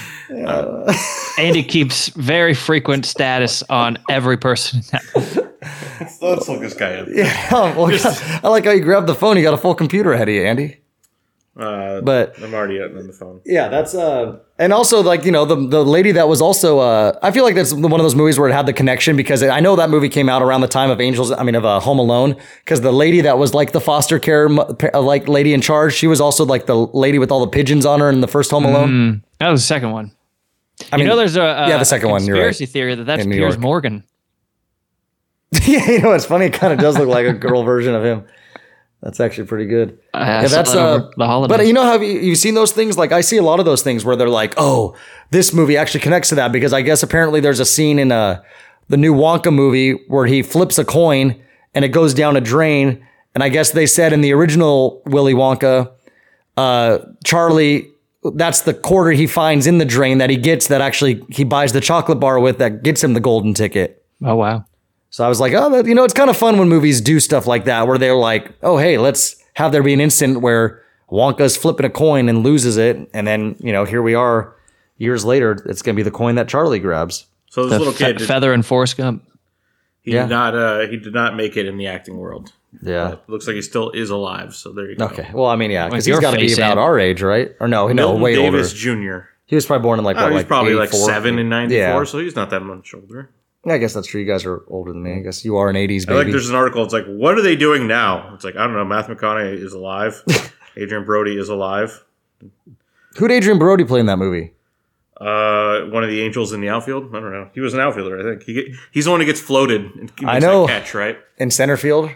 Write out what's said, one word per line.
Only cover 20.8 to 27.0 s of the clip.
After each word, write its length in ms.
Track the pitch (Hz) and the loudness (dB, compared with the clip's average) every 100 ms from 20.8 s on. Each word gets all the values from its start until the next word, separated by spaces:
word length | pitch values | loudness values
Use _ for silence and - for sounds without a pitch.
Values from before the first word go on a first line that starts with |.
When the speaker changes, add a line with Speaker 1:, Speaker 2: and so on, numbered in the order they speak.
| 135 | 0
Speaker 1:
of 100 | 120 | 0
Angels, 320 | 123 123 123 | 0 -2 -2
I 120 | 131 | -2
mean, 120 | 123 117 | -2 0
of, 80 | |
uh, 160 | 107 101 | 0 0
Home 180 | 131 135 | 0 0
Alone, 360 | 120 120 135 - - - - | 2 2 0 -2 -8 -14 -4
'cause 160 | 147 | -2
the 100 | 127 | 2
lady 300 | 131 156 170 | 2 4 4
that 160 | 147 127 | 4 2
was, 160 | 143 | 2
like, 180 | 147 143 | 0 0
the 80 | 156 | -2
foster 400 | - 147 139 160 | 0 0 0 0
care 300 | - 151 151 | 2 4 4
mo-, 160 | 147 - | 2 0
pa-, 160 | 117 156 | -2 -2
uh, 80 | 143 | 0
like, 280 | 131 143 143 | 2 0 2
lady 240 | 143 151 | 2 2
in 80 | 143 | 2
charge, 320 | - 151 156 | 2 2 2
she 140 | - 160 | 2 2
was 120 | 156 | 2
also, 240 | 147 143 139 | 2 2 0
like, 200 | 127 - | 0 0
the 100 | 117 | 0
lady 440 | 113 131 | 0 0